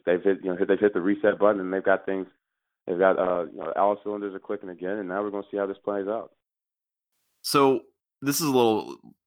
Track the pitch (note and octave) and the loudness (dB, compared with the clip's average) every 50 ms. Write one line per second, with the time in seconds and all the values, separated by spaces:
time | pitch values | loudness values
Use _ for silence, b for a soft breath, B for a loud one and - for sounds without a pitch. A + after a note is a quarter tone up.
0 | - F2 F2+ F2+ E2+ G2+ F#2+ - - F#2 F2+ F2 G2 F2+ G2 F#2 G#2 G#2 - F#2 | 0 0 0 2 4 2 0 0 0 -4 -2 0 2 2 2 4 4 2 2 2
1 | E2+ G2 G2+ G2+ - G#2 G2 E2 G2 G#2 G#2 G2 F#2 F#2 F#2+ F#2+ F#2 G2+ F#2+ F#2 | 0 0 0 2 2 0 2 4 2 2 2 2 -2 -4 -4 -2 2 2 0 0
2 | - - F#2+ F#2+ F#2 F2+ _ _ _ _ _ _ _ _ _ _ - - F2+ F2 | 0 -4 -6 -6 -6 -10 _ _ _ _ _ _ _ _ _ _ -8 -4 0 2
3 | F#2+ F#2+ F#2 - F#2 F2+ F2+ F2 E2+ - - F#2+ E2 D#2 - - G2 G2+ G#2 - | 4 4 4 2 0 0 0 -2 -4 -6 -8 -10 -8 -6 -2 0 0 0 0 -2
4 | - G#2 G#2 G#2 G2+ G2+ F#2+ F#2+ _ - G#2 G2+ G2+ F#2 F2+ E2 F2+ F#2 G2+ G#2+ | -6 -10 -8 -8 -8 -8 -10 -10 _ -10 -10 -10 -10 -12 -12 -10 -8 -8 -6 -6
5 | G2 F2+ F2+ G2+ G#2 G#2 G2 G2+ G2+ - - G2+ G2+ G2 G2 - - G#2 G2+ G2+ | -6 -6 -6 -6 -6 -6 -6 -8 -10 -6 -4 -4 -4 -4 -6 -8 -8 -6 -6 -4
6 | G2 G2 A2 A#2 D#2 - _ _ _ _ _ _ _ _ _ _ _ _ _ _ | -4 -4 -6 -6 -8 -12 _ _ _ _ _ _ _ _ _ _ _ _ _ _
7 | _ _ _ _ _ _ _ _ - - - C#3+ C#3 C3+ C3 - - _ _ _ | _ _ _ _ _ _ _ _ -6 2 4 6 6 6 4 2 -2 _ _ _
8 | _ _ _ - C3+ C#3 C#3 - E3+ D3 C3 B2+ A#2+ A2+ A2 G2+ B1 B1 C2 - | _ _ _ -8 -4 -4 -2 -2 0 2 4 4 4 4 4 2 -2 -6 -14 -16
9 | _ A#1 _ _ _ | _ -20 _ _ _